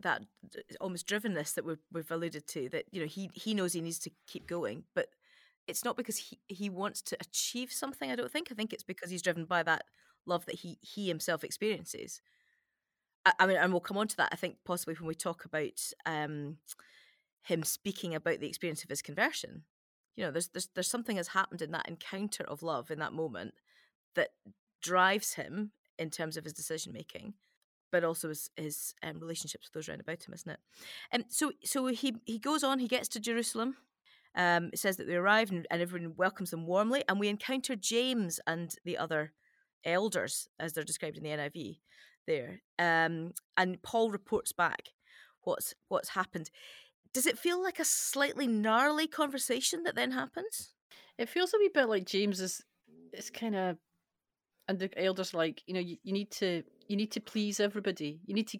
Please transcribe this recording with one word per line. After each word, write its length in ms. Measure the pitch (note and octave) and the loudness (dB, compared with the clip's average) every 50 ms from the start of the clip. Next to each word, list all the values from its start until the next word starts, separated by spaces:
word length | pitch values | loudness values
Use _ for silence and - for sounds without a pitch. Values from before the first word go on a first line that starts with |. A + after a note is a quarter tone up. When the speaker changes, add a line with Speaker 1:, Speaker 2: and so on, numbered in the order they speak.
Speaker 1:
that 220 | - F3 C#3+ - - - _ _ - - | 0 0 0 0 -2 -8 _ _ -20 -16
d-, 80 | - - - - - - | -14 -14 -14 -12 -10 -6
almost 260 | - F#3+ F3+ E3+ - | -4 -4 -4 -4 -2
drivenness 480 | - G3+ G#3 G#3+ A3+ F#3 D3+ D3 - - | -2 0 0 2 2 0 0 0 -2 -2
that 100 | F3 D#3 | -2 -2
we've, 200 | E3 D#3+ D3+ _ - - | -2 -4 -6 _ -8 -6
we've 180 | E3 D#3 - | -6 -4 -2
alluded 380 | E3 E3 E3+ E3+ D#3+ D3+ C#3+ - | -2 -2 -2 -2 -4 -6 -10 -8
to, 200 | - D#3 B2+ C3 | -6 -4 -4 -2
that, 160 | E3 D#3 - _ | -2 -4 -4 _
you 100 | - F#3 | -4 -4
know, 60 | D#3 | -4
he, 240 | D#3 - G3 G3 - - | -4 -4 -6 -8 -8 -8
he 200 | - - G#3+ A3 | -6 -2 0 0
knows 180 | G3+ F#3 F3 E3+ | 2 2 2 0
he 80 | E3+ | 0
needs 200 | E3 E3 E3 - | -2 -4 -4 -6
to 100 | - E3 - _ _ | -6 -8 -12 _ _
keep 220 | - - - - - | -14 -14 -12 -8 -6
going, 340 | F3 F3 D3+ G2+ G#2+ D#3 - _ - | -4 -2 -2 -2 -4 -6 -10 _ 0
but 120 | F3+ - - _ _ _ _ _ - - _ _ _ _ - | 0 0 0 _ _ _ _ _ -20 -20 _ _ _ _ -6
it's 160 | F3+ - - | -6 -4 -2
not 120 | A#3+ - | -2 -2
because 200 | - A#3+ - - | -2 -2 -4 -4
he, 220 | - - - - - _ - | -6 -6 -8 -14 -16 _ -12
he 200 | G3 F3 G#3 G3+ | -8 -4 -4 -4
wants 340 | F#3 F3+ G3 G#3 G3+ - - | -2 -2 -2 -2 -4 -4 -6
to 140 | - - - | -6 -6 -6
achieve 520 | - - - - - - - A#3+ B3+ B3 - | -6 -4 -2 -2 -2 0 -2 -4 -4 -4 -4
something, 380 | - D4 C4+ C#4 - C#4+ C4+ | -4 -4 -4 -6 -4 -4 -4
I 60 | B3 | -2
don't 140 | A#3+ - - | -2 -2 -2
think. 180 | - D4+ F4 - | -2 -4 -4 -4
I 40 | A#3+ | -4
think 180 | G#3 G#3+ A3 - | -4 -4 -4 -4
it's 120 | - - | -8 -8
because 260 | - F#3 - - F3 | -10 -10 -10 -8 -8
he's 120 | F#3 F3 - | -6 -2 0
driven 220 | F#3 E3 E3+ E3 | 0 0 0 0
by 180 | E3 F3+ E3+ D#3+ | 0 2 2 4
that 220 | E3 D#3+ - - _ _ _ _ _ _ _ - | 4 2 2 0 _ _ _ _ _ _ _ -4
love 200 | F3 F3+ E3+ - | 0 0 0 0
that 100 | - - | -2 -8
he, 220 | E3+ - F3 - - | -8 -8 -10 -14 -14
he 280 | - - - G#3 G3+ F#3 | -16 -12 -8 -4 -2 0
himself 360 | E3 D#3 - - E3 D#3 - | 0 0 0 0 -2 -2 -2
experiences. 760 | - - - G#3 A3 G#3 D#3+ E3 - - - - - - - _ _ _ _ _ _ _ _ _ _ _ _ _ _ _ _ _ _ _ _ - | -4 -6 -2 0 0 0 -2 -4 -10 -10 -10 -10 -10 -12 -14 _ _ _ _ _ _ _ _ _ _ _ _ _ _ _ _ _ _ _ _ 6
I, 80 | F#3+ - - | 8 8 10
I 80 | F#3 | 8
mean, 100 | F#3+ F#3+ | 8 8
and 160 | D#3+ D#3+ F#3 F#3 | 6 6 6 4
we'll 80 | F3 | 4
come 180 | - - G3 G3+ | 2 2 0 0
on 100 | G#3+ G#3+ | 0 0
to 80 | - | 2
that, 140 | - D3 - - | 2 2 2 2
I 40 | |
think, 200 | - - F3 - _ - | 0 -4 -4 -6 _ -4
possibly 300 | - F3 F3 - - E3 | -2 -2 -2 -2 -4 -6
when 140 | D#3 E3+ D#3+ | -6 -4 -6
we 60 | D#3+ | -4
talk 300 | E3 - F3 E3+ - - | -2 -2 -4 -4 -4 -6
about, 360 | - - D#3 D3 - - - - - - - - | -4 -2 -2 -2 -2 -4 -6 -6 -6 -6 -6 -4
um, 540 | E3 D#3+ D3+ D3+ D3+ D3+ D3 D3 C#3+ D#3+ D#3 _ - - - - - - - - _ _ _ _ _ _ _ - | -4 -2 0 -2 -2 -2 -4 -6 -6 -8 -10 _ -18 -18 -18 -18 -20 -20 -20 -20 _ _ _ _ _ _ _ -6
him 200 | - F3+ E3 D#3 | -2 -2 0 0
speaking 520 | - - - - G3+ F#3+ - - E3+ D#3+ | -2 -4 -4 -4 -4 -6 -4 -4 -4 -4
about 260 | D#3 - E3+ D#3 - | -2 0 0 0 0
the 80 | D3 D3 | -2 -4
experience 340 | D#3+ - - E3+ D#3 - - | -6 -4 -4 -4 -4 -4 -6
of 80 | - | -6
his 120 | C#3 D3 - | -6 -6 -6
conversion. 600 | - C#3+ F#3 A3+ C#4+ - - - - - D#3+ D3+ _ _ _ _ _ _ _ _ _ - | -6 -2 0 0 0 0 -2 -6 -8 -10 -14 -18 _ _ _ _ _ _ _ _ _ -8
You 100 | - G3+ | -4 -4
know, 60 | D#3+ | -2
there's, 180 | C3+ E3 F3 - | 0 0 -2 -2
there's, 200 | - F#3 F3+ - - | -4 -6 -8 -6 -4
there's 160 | F#3 F3 - | -2 -2 0
something 260 | - A#3+ A#3 - G#3+ | 0 -2 -2 -2 0
has 120 | F#3+ E3+ - | -2 -2 0
happened 340 | - F#3+ F#3+ - F3 E3+ E3 | 0 0 0 0 -2 -6 -6
in 100 | D3+ E3 | -4 -4
that 160 | D#3+ - - | -4 -4 -6
encounter 560 | E3 E3 - - - F#3+ G#3 G3+ - - - | -8 -12 -10 -8 -6 -4 -4 -4 -4 -4 -6
of 180 | - C#3+ C#3+ E3 | -6 -6 -4 -2
love 280 | E3 D3+ B2 A#2+ - | -2 -2 -2 -2 -4
in 100 | D#3+ D3 | -6 -4
that 120 | D3+ - - | -4 -4 -2
moment 420 | D#3+ D#3+ D3+ A2+ E2+ G2+ A2 - _ _ _ _ _ _ _ _ _ _ _ - | -2 -4 -4 -4 -6 -8 -8 -10 _ _ _ _ _ _ _ _ _ _ _ 0
that 160 | F3 - - _ _ - G3+ - _ _ _ _ _ - | 0 0 0 _ _ -20 -20 -20 _ _ _ _ _ -4
drives 520 | E3+ F3+ F#3 F3+ F#3+ G3 G#3 - - - | 2 6 6 8 8 6 4 2 -2 -4
him 380 | - C#3 - D3+ G3 G#3+ G#3+ - _ _ _ _ - | -4 -6 -6 -4 -4 -4 -6 -8 _ _ _ _ -8
in 120 | E3 D#3 | -8 -6
terms 260 | - - D#3+ D#3+ D#3 | -4 -4 -4 -4 -4
of 80 | E3 D#3 | -6 -8
his 80 | D#3 D3+ | -8 -10
decision 400 | - D3+ - D#3+ D#3+ - - - | -8 -6 -6 -4 -4 -6 -8 -10
making, 420 | - D#3 - - - - - - _ _ _ _ _ _ _ _ _ _ _ | -12 -12 -12 -14 -14 -12 -12 -14 _ _ _ _ _ _ _ _ _ _ _
but 140 | - F3 E3+ | 2 4 4
also 240 | E3 E3 - - D#3 | 4 2 0 -2 -4
his, 220 | D#3 - - - - | -4 -6 -8 -10 -8
his, 380 | - D#3 D3+ D3 - - - - - - | -6 -6 -4 -4 -4 -6 -6 -8 -8 -10
um, 160 | D#3+ D#3 D#3+ | -10 -10 -8
relationships 480 | D#3+ E3 E3 - - D3+ - - - | -8 -8 -6 -6 -6 -8 -8 -10 -12
with 60 | - - | -12 -10
those 140 | D#3+ D#3 - | -10 -8 -8
round 120 | - - | -8 -8
about 260 | - - E3 E3 - | -6 -8 -8 -8 -8
him, 60 | - - | -14 -16
isn't 200 | E3+ - E3+ D3+ | -14 -10 -10 -12
it? 80 | - _ _ _ - - - - - - - - | -12 _ _ _ -20 -16 -14 -14 -14 -8 -2 -2
Um, 120 | A#3+ - - | -2 -2 -2
so, 240 | - - D4+ C#4 - - - | -2 0 0 0 0 -2 -4
so 220 | - - C#4 B3+ | -2 0 2 2
he, 300 | B3+ A#3+ A3+ - C4+ A3+ A#3 - | 2 2 2 0 -2 -2 -2 -4
he 140 | - A3+ A3 | -6 -6 -2
goes 240 | G#3+ C#4 D#4 D#4 D4 | 0 2 2 4 4
on, 140 | C4+ C4+ C4 | 4 4 4
he 100 | B3 G#3+ | 2 2
gets 200 | B3 B3 B3 - | 0 0 0 -2
to 120 | - A3+ | -6 -4
Jerusalem. 560 | G#3 A#3 A#3 A#3 A#3 - - A3+ A3+ C4 C4+ - _ _ _ _ _ _ - _ _ _ - | -2 0 0 2 0 0 0 -2 -2 -2 -2 -6 _ _ _ _ _ _ -20 _ _ _ 0
Um, 360 | - F3+ F3 F3 F3 E3+ - - | 4 6 6 6 6 4 2 -2
it 60 | F3+ | 0
says 180 | - G3 F#3 F#3 | 2 2 2 0
that 80 | - | 0
they 80 | - F3 | 0 2
arrive 360 | F3 F3+ G3+ G#3 A3 A3+ G3+ | 4 6 6 6 6 6 4
and, 160 | F#3+ E3+ E3 - | 2 -2 -2 0
and 100 | - E3+ | 0 0
everyone 340 | F3 F3 F3+ F3 E3+ E3 D#3+ | 0 0 -2 -4 -6 -4 0
welcomes 340 | D#3+ F3+ F#3+ F#3 - F#3+ E3+ | 2 2 2 2 0 -6 -4
them 160 | F3 E3 E3 | -4 -4 -2
warmly, 380 | E3 F3+ G3 G#3+ A3+ B3+ C#4+ - - | 2 4 4 4 4 4 2 2 2
and 100 | F#3+ G3+ | 2 2
we 100 | G3+ G#3 | 2 2
encounter 460 | G#3 G#3 - - C4 C4+ B3+ - C4 | 0 0 -2 -2 -2 -2 -2 -2 -4
James 640 | G3+ - - A3+ A#3 B3+ C4 B3+ A#3 G3+ E3+ E3 - - | -2 0 2 2 4 4 4 2 2 0 0 -2 -4 -2
and 280 | - E3 E3 E3+ E3 - - - | -2 -2 -2 -2 -6 -8 -10 -8
the 140 | E3+ F3 - | -6 -4 -2
other 340 | - D#3+ E3 D3+ D3+ D#3 - _ _ _ _ _ _ _ _ _ - | -2 0 0 0 -2 -2 -6 _ _ _ _ _ _ _ _ _ -2
elders, 640 | D#3+ E3+ F#3 G#3 A3 G#3 F3+ - - - - - - _ - | 2 2 4 4 2 2 0 -2 0 -2 -4 -6 -6 _ -8
as 140 | - E3 D3+ | -6 -6 -4
they're 120 | D#3+ D3 | -4 -4
described 320 | D#3+ D#3 - - D#3 D#3 | -4 -4 -4 -4 -6 -8
in 60 | - D3 | -6 -6
the 80 | D3+ | -4
N 100 | D3+ D3+ | -4 -2
I 80 | D3 D3 | -4 -4
V 320 | - E3+ C3+ G2 - - _ _ _ - - - _ _ _ | -6 -6 -8 -8 -10 -12 _ _ _ -20 -20 -20 _ _ _
there. 340 | - D#3+ C#3 A#2+ C3+ F#3 G3+ _ _ _ - | 0 0 0 0 -4 -8 -14 _ _ _ 2
Um, 540 | F3 E3+ E3 E3 E3 E3 E3+ D#3+ E3 E3+ - - - _ - | 4 6 6 6 6 4 2 0 -4 -6 -8 -10 -12 _ 0
and 240 | - F#3 F#3 F3+ - - | 2 2 2 0 -4 -6
Paul 280 | - - A3+ A3+ A3+ | 0 2 4 4 4
reports 420 | G3+ G3+ - - A3+ F#3+ - - - | 2 -2 -4 0 0 0 0 0 2
back 360 | - F3 D#3 - - - - - _ _ _ - - - - _ _ - | 2 2 2 2 0 -8 -12 -20 _ _ _ -20 -20 -20 -20 _ _ -2
what's, 320 | F3+ - - - - - _ _ - | -2 0 0 -2 -4 -8 _ _ 0
what's 220 | F#3+ - - - | 0 0 0 0
happened. 400 | - G3 F#3 - - F3 D#3+ - _ - - - - - - - _ _ _ _ - | -2 -2 -2 -2 -2 -8 -8 -8 _ -18 -20 -20 -20 -20 -20 -20 _ _ _ _ -2
Does 100 | C4 B3+ | 2 2
it 140 | D#4+ A#3 - | 2 2 2
feel 240 | - F4 F4 F4+ F#4 | 2 0 2 2 0
like 160 | F#4 E4+ - | 0 0 0
a 60 | D#4 | 2
slightly 640 | - - - - - - C4+ C#4 C#4+ - - C#4+ | 2 2 2 2 0 2 2 2 2 2 2 2
gnarly 600 | A#3+ A3+ G#3+ G#3 A3 A3 A#3 C4+ D4 D4+ D4+ D#4+ | 2 4 4 4 6 6 6 6 6 6 4 2
conversation 800 | D#4 - - D4+ C#4+ C4+ C4 - - A#3+ C4 C4 - - E4 E4+ | 0 2 0 0 0 0 0 0 0 0 2 2 0 0 0 -2
that 100 | - - | -2 0
then 160 | A#3 B3 B3+ | 0 0 0
happens? 640 | B3+ B3+ C4+ C4 - E4+ G4 A4 - - - - _ _ _ _ - - - - _ | 0 -2 -4 -4 -6 -8 -8 -6 -6 -8 -10 -10 _ _ _ _ -20 -20 -20 -12 _
Speaker 2:
It 140 | - A#3 A#3 | -4 -4 0
feels 240 | - E4+ F#4 F4 - | 2 2 2 4 6
a 40 | G#4+ | 6
wee 120 | G#4 F#4 - | 6 6 8
bit 160 | D4 C4 A3+ | 6 6 6
like 160 | A3 G3 F#3+ | 6 2 2
James 360 | - - F#3+ G#3 G#3 F#3+ F#3 | 2 2 4 4 4 2 2
is, 220 | F#3+ F#3 - - - _ _ _ _ _ - - - - - | 0 -4 -4 -6 -10 _ _ _ _ _ -20 -20 -20 -16 -14
is 160 | F#3 - - | -12 -12 -10
kinda, 480 | - - A#3 A3+ G#3 F#3+ F#3 F#3 E3 E3 _ _ _ _ _ _ _ _ _ _ _ _ _ _ _ _ _ - | -8 -6 -2 0 0 2 2 2 0 -2 _ _ _ _ _ _ _ _ _ _ _ _ _ _ _ _ _ -2
and 100 | F#3+ F3+ | -2 0
the 120 | F#3+ G3 - - F3+ | -2 -2 0 2 2
elders 300 | F#3+ F#3 F#3+ F#3 - - | 2 2 2 -2 -2 2
like, 300 | E3 D#3+ D#3+ - - - | 2 2 2 0 -4 -8
you 60 | - F#3 | -4 -2
know, 80 | F#3 | -2
"You, 160 | F3+ F3 E3 - - | -2 -2 -6 -8 -6
you 100 | F#3+ F#3+ | -2 -2
need 180 | G3+ G3+ - - | -2 -2 -4 -4
to, 300 | - G3+ F#3 F3 E3 D3+ - _ _ - - | 0 0 2 2 0 -2 -6 _ _ -6 -2
you 80 | G#3 | 0
need 160 | G3 G#3+ G#3+ - | 0 0 0 -2
to 80 | A3+ | -6
please 380 | - - - G#3+ G#3 G#3 G3+ - | -6 -4 0 0 0 2 2 2
everybody. 640 | G#3 G#3 G3+ G#3 G3 G3 F3+ - D3+ D3 D3+ D#3+ F3+ | 2 2 2 0 0 0 0 0 -2 -6 -6 -6 -8
You 80 | - G3 | -4 0
need 140 | G#3+ A3 - | 0 0 0
to, 100 | - G3+ | -4 -10